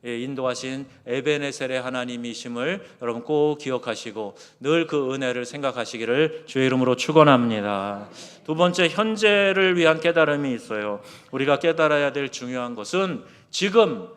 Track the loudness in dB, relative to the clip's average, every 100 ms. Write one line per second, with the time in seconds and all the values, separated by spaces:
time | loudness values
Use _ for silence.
0 | -6 -6 -6 -4 -4 -4 -6 -10 -12 -16
1 | -6 -4 0 -2 -2 -6 -4 -4 -4 -6
2 | -6 -8 -8 -10 -10 -4 -4 -4 -10 -8
3 | -6 -6 -2 2 2 0 -4 -4 -4 -8
4 | -8 -10 -10 -12 -20 _ 0 0 2 0
5 | 0 -2 -2 -4 -6 -4 -4 -4 -6 -6
6 | -2 2 2 0 -4 0 2 4 2 2
7 | 4 8 8 8 4 -2 -2 -2 -4 -8
8 | -12 -18 -20 -18 -8 2 2 4 0 2
9 | -2 2 4 4 4 2 2 4 4 4
10 | 2 4 2 2 -2 -4 -6 -6 -4 -6
11 | -10 -20 -10 -4 0 2 2 2 2 4
12 | 0 -2 -6 -8 -8 -6 -6 -8 -4 -2
13 | -2 -4 -10 -20 _ -4 2 4 4 2
14 | -10